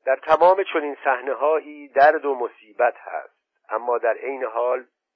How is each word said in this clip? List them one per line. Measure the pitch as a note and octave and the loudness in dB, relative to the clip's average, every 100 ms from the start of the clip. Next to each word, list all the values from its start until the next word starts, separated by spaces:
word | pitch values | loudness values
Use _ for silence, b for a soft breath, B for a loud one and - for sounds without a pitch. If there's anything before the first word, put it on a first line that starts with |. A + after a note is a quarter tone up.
| - | -4
در | C3 | -2
تمام | - D#3 F3 F#3+ | 2 4 6 4
چنین | F#3+ E3 D3 C3+ | 0 -4 -4 -6
صحنه‌هایی | C#3+ B2 C3 A#2+ C#3+ D#3 C#3 D3+ C#3+ | -4 -4 -4 -2 0 0 -4 -18 -6
درد | B2+ D3 D#3 C#3+ | 4 4 4 0
و | C3 | -2
مصیبت | A#2 - A2 - A#2+ - | -4 -8 _ -2 -2 -2
هست. | - E2 C2+ _ _ _ - | -10 -12 -12 _ _ _ -8
اما | A2 A#2+ A#2+ | -8 -2 -2
در | A#2 G#2 | 0 -2
عین | A#2+ C3+ | -4 -6
حال | B2 A#2 B2 B2+ B2 _ _ | -6 -4 -2 -4 -8 _ _